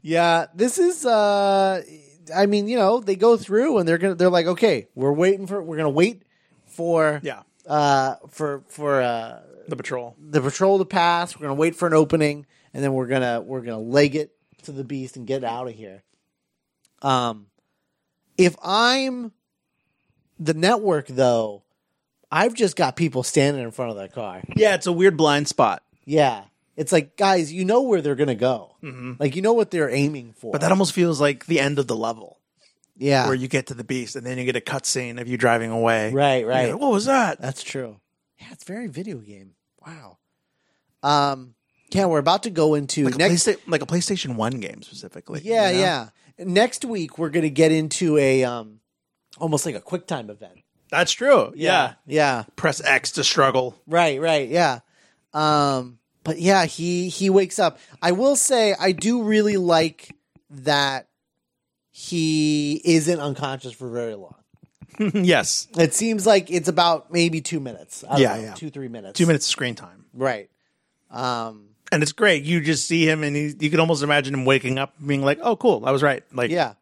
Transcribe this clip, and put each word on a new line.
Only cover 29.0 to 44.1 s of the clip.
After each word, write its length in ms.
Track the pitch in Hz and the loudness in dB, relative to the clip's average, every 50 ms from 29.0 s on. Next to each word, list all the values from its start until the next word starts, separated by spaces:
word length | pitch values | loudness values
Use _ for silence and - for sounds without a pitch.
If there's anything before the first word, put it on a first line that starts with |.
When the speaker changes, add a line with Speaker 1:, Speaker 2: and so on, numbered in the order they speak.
| 123 127 123 120 | -12 -12 -6 -4
Speaker 1:
Like, 160 | 147 143 131 | -4 -4 -2
you 60 | 180 | -2
know 120 | 190 220 233 | 0 2 2
what 180 | 233 214 202 | 2 0 0
they're 180 | - 170 151 131 | -2 -2 -2 0
aiming 440 | 120 139 139 147 151 139 120 117 107 | 0 0 0 0 -2 -6 -14 -18 -20
for. 180 | _ - 113 104 | _ -10 -8 -6
Speaker 2:
But 80 | 143 | -2
that 100 | 151 165 | 2 2
almost 220 | 185 190 196 160 - | 2 2 2 0 0
feels 260 | 190 175 170 160 139 | 0 0 0 2 2
like 260 | 147 143 143 135 - | 0 0 0 -2 -4
the 140 | - 165 147 | -2 0 0
end 180 | 139 139 147 | 0 0 0
of 80 | 139 135 | -2 -2
the 80 | 120 117 | -2 -4
level. 420 | 110 113 113 117 110 101 - - _ _ _ _ _ _ _ _ _ _ _ _ | -4 -4 -6 -6 -8 -14 -20 -20 _ _ _ _ _ _ _ _ _ _ _ _
Speaker 1:
Yeah. 280 | _ 127 143 139 131 123 | _ 0 2 2 2 2
Speaker 2:
Where 100 | - 131 | 0 -2
you 120 | 127 127 | -2 -4
get 200 | 131 - 156 127 | -4 -4 -4 -4
to 60 | - 135 | -6 -14
the 100 | 117 117 | -14 -8
beast, 320 | - 127 127 120 104 - | -8 -6 -6 -6 -8 -12
and 100 | 135 117 | -12 -10
then 120 | 123 127 | -8 -8
you 80 | 127 123 | -6 -4
get 100 | 127 123 | -4 -4
a 60 | 120 | -4
cutscene 580 | - - 143 135 - - - 135 123 120 117 123 | -6 -6 -8 -6 -6 -6 -6 -6 -6 -8 -10 -12
of 80 | 120 | -8
you 100 | 120 123 | -8 -4
driving 320 | 113 117 120 117 117 113 113 | 0 2 2 2 2 0 -4
away. 420 | 113 113 113 117 113 110 107 110 127 | -4 0 0 2 2 0 0 -2 0
Speaker 1:
Right, 240 | 139 143 143 131 131 | 0 2 2 2 0
Speaker 2:
You're 100 | 113 110 | 0 0
Speaker 1:
right. 220 | 127 131 127 117 | 0 0 0 0
Speaker 2:
like, 80 | 135 214 | -2 -2
"What 100 | 285 277 | 0 0
was 140 | 220 196 214 | 0 0 0
that?" 360 | 262 269 269 233 190 - - | 0 0 2 0 0 -4 -6
Speaker 1:
That's 200 | - 131 135 - | -8 -10 -10 -10
true. 380 | - - - 139 127 113 107 101 _ _ _ _ _ _ _ _ | -12 -12 -10 -10 -10 -12 -16 _ _ _ _ _ _ _ _ _
Yeah, 80 | - - | -20 -20
it's 120 | - _ - | -20 _ -18
very 240 | - 185 226 247 | -14 -14 -12 -12
video 300 | 202 131 147 190 220 175 | -12 -12 -12 -12 -12 -12
game. 340 | 120 107 104 104 98 98 95 90 _ _ _ _ _ _ | -14 -16 -20 -20 -20 -20 -20 _ _ _ _ _ _ _
Wow. 320 | - 165 156 127 98 90 _ _ _ _ _ _ _ _ _ _ _ _ _ _ _ _ _ - | -20 -20 -20 -20 -20 _ _ _ _ _ _ _ _ _ _ _ _ _ _ _ _ _ _ -2
Um, 500 | 143 147 147 143 143 139 131 127 123 117 _ _ _ _ _ _ _ | 0 2 2 2 0 -2 -6 -12 -20 _ _ _ _ _ _ _ _
yeah, 140 | - 185 196 | -2 0 2
we're 140 | 180 165 151 | 2 2 2
about 240 | 139 160 180 190 - | 2 2 2 2 -2
to 60 | 240 | -4
go 240 | 185 165 156 156 151 | 0 2 2 2 2
into 300 | 147 143 131 - 156 143 | 0 -2 -4 -4 -2 -2
Speaker 2:
Like 100 | 131 123 | -2 2
a 20 | |
Speaker 1:
next 280 | 139 170 170 175 170 - | 2 2 2 4 2 2
Speaker 2:
Playsta-, 120 | - 202 - _ | 0 -2 -2 _
like 140 | - 165 147 139 | -4 -4 -2 -2
a 20 | |
PlayStation 500 | - 165 180 175 - | -2 -4 -4 -2 -4